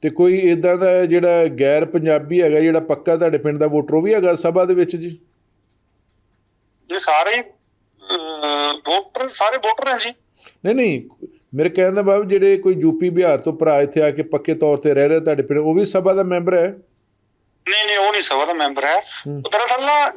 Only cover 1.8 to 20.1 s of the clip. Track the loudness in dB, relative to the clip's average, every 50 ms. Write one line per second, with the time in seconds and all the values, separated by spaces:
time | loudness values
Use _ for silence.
1.8 | 0 0 -2 -2 0 2 0 0 0 0 0 2 2 4 4 4 2 2 2 0
2.8 | 0 -2 -4 -4 0 0 0 2 2 0 0 0 -2 -2 -2 0 -2 0 0 0
3.8 | -2 0 0 0 2 2 2 2 2 2 0 2 0 0 2 2 2 2 2 2
4.8 | 2 0 -2 -8 -10 -12 -14 -16 _ _ _ _ _ _ _ _ _ _ _ _
5.8 | _ _ _ _ _ _ _ _ _ _ _ _ _ _ _ _ _ _ _ _
6.8 | _ _ -10 -6 -2 0 2 2 2 0 -2 -4 -6 -8 -16 _ _ _ _ _
7.8 | _ _ _ _ _ -8 -8 -8 -6 -8 -10 -8 -4 -4 -2 -2 -2 -4 -4 -6
8.8 | -4 -2 -2 -2 -2 -4 _ -8 -8 -6 -4 -2 -2 -2 0 -2 -2 -2 -2 -2
9.8 | -2 -4 -4 -4 -4 -8 -10 -14 _ _ _ _ _ -20 _ _ -4 -2 0 0
10.8 | 0 0 -2 -4 -8 -12 -20 _ -20 -20 -20 _ _ _ -4 -2 -2 0 0 0
11.8 | 0 2 0 0 2 2 2 2 2 0 0 2 4 4 2 2 2 0 0 2
12.8 | 2 0 0 0 -2 -2 0 2 2 2 2 0 0 -4 -4 0 0 2 2 2
13.8 | 2 0 0 0 0 0 0 -2 -4 -4 -4 -4 -2 -2 -2 0 2 0 0 2
14.8 | 2 0 2 4 2 2 2 2 0 0 -2 -2 -2 -2 -2 -2 0 0 2 0
15.8 | 0 0 0 0 0 2 0 2 0 0 -2 -2 0 0 2 2 0 0 -4 -8
16.8 | -18 _ _ _ _ _ _ _ _ _ _ _ _ _ _ _ _ -4 -2 -2
17.8 | 0 0 0 0 0 0 0 -2 -2 -2 -2 -2 -2 -2 -2 -2 -2 -4 -4 -4
18.8 | -2 0 0 -2 -2 -6 -14 -16 -12 -12 -12 -10 -8 -4 -2 -2 -2 0 -2 -2
19.8 | 0 0 0 2 0 -2